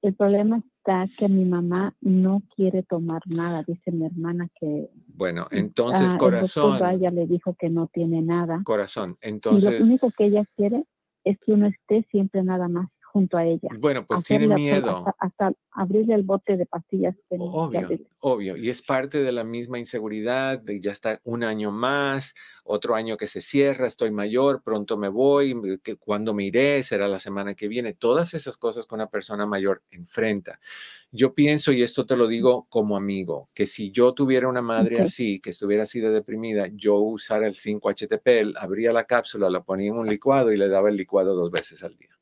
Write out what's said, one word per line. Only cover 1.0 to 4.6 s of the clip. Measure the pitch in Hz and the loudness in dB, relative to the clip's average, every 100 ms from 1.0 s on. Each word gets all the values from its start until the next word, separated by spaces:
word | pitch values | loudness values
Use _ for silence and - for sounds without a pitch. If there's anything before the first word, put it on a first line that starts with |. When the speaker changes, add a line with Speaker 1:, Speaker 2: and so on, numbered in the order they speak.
| 190 - | -2 0
Speaker 1:
que | 202 | 2
mi | 190 | 4
mamá | 180 175 175 180 202 _ | 4 2 0 0 -2 _
no | - 185 185 202 - - | 2 4 4 0 -4 0
quiere | 190 190 | 0 0
tomar | 185 170 165 165 185 | -2 -4 -2 -6 -4
nada, | 165 170 170 151 | -4 -2 -4 -6
dice | 175 - | -8 -4
mi | 170 160 | -4 -4
hermana | 175 170 175 175 | -4 -6 -4 -6
que | _ | _